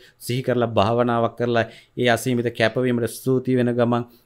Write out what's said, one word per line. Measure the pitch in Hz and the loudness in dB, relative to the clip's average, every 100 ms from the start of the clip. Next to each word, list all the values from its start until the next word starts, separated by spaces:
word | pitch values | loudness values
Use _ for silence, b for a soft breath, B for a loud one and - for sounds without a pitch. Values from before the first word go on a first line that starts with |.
| B | B
සිහි | B - 127 | B -6 -4
කරලා | 127 120 117 | 0 0 2
භාවනාවක් | 110 101 120 120 117 110 - | 2 2 2 2 0 -2 -2
කරලා | 120 117 120 B B | -2 0 -2 B B
ඒ | - 120 | -2 0
අසීමිත | 113 127 120 117 | 0 0 0 -2
කැපවීමට | 117 110 127 127 120 113 | 0 0 0 0 0 -2
ස්තුති | - 135 127 127 127 | -4 -2 0 0 0
වෙන | 120 | 0
ගමන් | 120 120 120 120 b | 2 2 0 -4 b